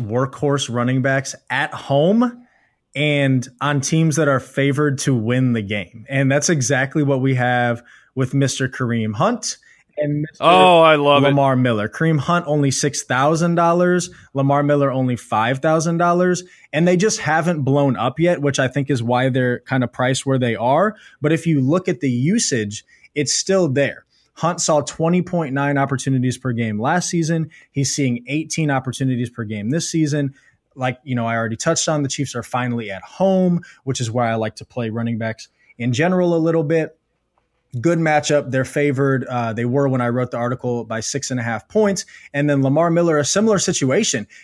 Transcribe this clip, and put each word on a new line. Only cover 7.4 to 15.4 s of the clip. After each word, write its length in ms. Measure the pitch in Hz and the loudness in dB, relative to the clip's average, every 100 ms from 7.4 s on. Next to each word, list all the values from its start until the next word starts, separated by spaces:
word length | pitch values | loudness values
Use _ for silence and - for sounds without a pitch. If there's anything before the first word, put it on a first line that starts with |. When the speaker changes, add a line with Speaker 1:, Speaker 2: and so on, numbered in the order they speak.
| 123 123 123 120 - - _ 131 | 2 2 0 -2 -8 -20 _ -4
Speaker 1:
with 180 | 131 | -2
Mister 340 | 139 135 - 131 | 0 0 0 -4
Kareem 460 | - 123 117 107 107 | -4 -2 -2 -2 0
Hunt 420 | 190 240 - - _ _ _ - | -2 -2 -6 -10 _ _ _ -6
and 240 | 147 147 | -4 -2
Mister 220 | 151 - | -6 0
Speaker 2:
Oh, 380 | 156 185 185 170 | 4 6 8 8
I 140 | 160 151 | 6 6
love 280 | 143 143 | 6 6
it. 40 | 139 | 4
Speaker 1:
Lamar 280 | 139 135 127 | 4 2 2
Miller. 320 | 127 107 107 | 2 0 -2
Kareem 320 | - 160 156 | -2 0 0
Hunt 260 | 127 170 147 | 0 -2 0
only 220 | 151 139 | 0 0
six 320 | 131 147 135 | 0 -2 -4
thousand 520 | - 127 143 160 175 170 | -4 0 2 2 0 2
dollars, 540 | 170 175 180 180 175 - - | 2 4 2 0 -2 -12 -8
Lamar 280 | 135 139 143 | -2 2 2
Miller 280 | 143 147 139 | 2 2 2
only 240 | 131 127 120 | 0 -2 -2
five 440 | - 107 | -2 0